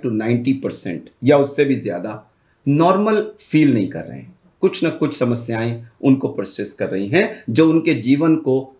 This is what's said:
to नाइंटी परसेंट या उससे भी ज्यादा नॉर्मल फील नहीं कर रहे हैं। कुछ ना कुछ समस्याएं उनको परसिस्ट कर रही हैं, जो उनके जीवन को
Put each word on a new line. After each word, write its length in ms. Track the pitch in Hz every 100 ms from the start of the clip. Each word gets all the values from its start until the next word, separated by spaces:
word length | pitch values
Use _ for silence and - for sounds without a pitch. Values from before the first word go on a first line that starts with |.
| 127
to 60 |
नाइंटी 400 | 110 110 120 123
परसेंट 560 | 135 98 - 95 82 - _
या 140 | 123 143
उससे 280 | 139 - 135
भी 100 | 120
ज्यादा 460 | 110 87 104 - - _ _ _ 139
नॉर्मल 560 | 143 175 196 214 214 - -
फील 320 | - 156 143
नहीं 160 | 117 92
कर 140 | -
रहे 160 | - -
हैं। 140 | - - _ _
कुछ 220 | 196 -
ना 60 | 165
कुछ 260 | - 151 -
समस्याएं 680 | 120 120 117 113 117 113 - _
उनको 280 | 139 131 -
परसिस्ट 480 | - 98 - 104 -
कर 100 | 95
रही 180 | 95 101
हैं, 360 | 170 - - -
जो 200 | 113 160
उनके 240 | 160 160
जीवन 420 | 131 120 143 160 160
को 380 | 135 131 135